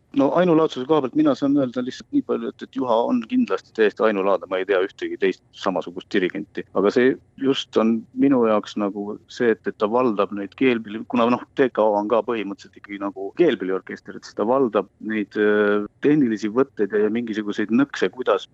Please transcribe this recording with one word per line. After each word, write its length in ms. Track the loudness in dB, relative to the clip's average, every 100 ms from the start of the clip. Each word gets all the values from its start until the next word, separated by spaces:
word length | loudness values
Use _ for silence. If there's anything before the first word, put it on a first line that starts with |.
| _
No 140 | 0 2 4
ainulaadsuse 480 | 4 4 2 -2 0
koha 160 | 0
pealt 140 | 2 2
mina 140 | 2
saan 220 | 2 2 2
öelda 240 | 0 -4
lihtsalt 300 | -8 -10 -4
nii 80 | -4
palju, 300 | -2 -4 -4
et, 100 | -10
et 140 | -12 -6
Juha 220 | 0 0 2
on 80 | 0 0
kindlasti 460 | 0 0 -2 -6
täiesti 300 | 0 0 2 0
ainulaadne. 400 | 2 0 0 -2
Ma 140 | -4
ei 60 | 0
tea 100 | 0 0
ühtegi 300 | -4 -10 -2
teist 240 | -2 -2 _ -6
samasugust 480 | -4 -4 -6 -12 -4
dirigenti. 480 | -2 -2 -4 -10 -12 -6 0
Aga 140 | 2
see 220 | 4 2 0 _ -6
just 320 | -2 -2 -2 0
on 140 | 2 0 -4 0
minu 220 | 2 4 2
jaoks 300 | 0 -2 -6
nagu 380 | -6 -6 -10 -12 -16
see, 240 | -2 0 0
et, 100 | -4
et 80 | -4
ta 60 | -2
valdab 400 | 0 0 0 -2 -4
neid 160 | -10 0
keelpilli-, 420 | 0 0 -4 -12 -4
kuna 160 | 0 2
noh, 80 | 0 -4 -2
T 80 | 0
K 160 | 2
O 140 | 2 2
on 80 | 0
ka 80 | 0 0
põhimõtteliselt 500 | -4 -6 -10 -16 -20
ikkagi 220 | -16 -10
nagu 240 | -10 -8 -12 0
keelpilliorkester, 800 | 2 2 -2 -6 -6 -14 -14 -18
et 100 | -14
siis 80 | -6
ta 80 | 0
valdab 400 | 2 2 0 -4 _
neid, 320 | -8 -6 -4
äh, 480 | 0 2 4 2 0 -4 -2 2
tehnilisi 460 | 4 2 0 -2 0
võtteid 340 | -2 -2 -2
ja, 80 | 0 0
ja 20 | 0
mingisuguseid 560 | -4 -4 -4 -4 0
nõkse, 380 | 2 2 0 -2
kuidas 320 | -2 -2 -2 -2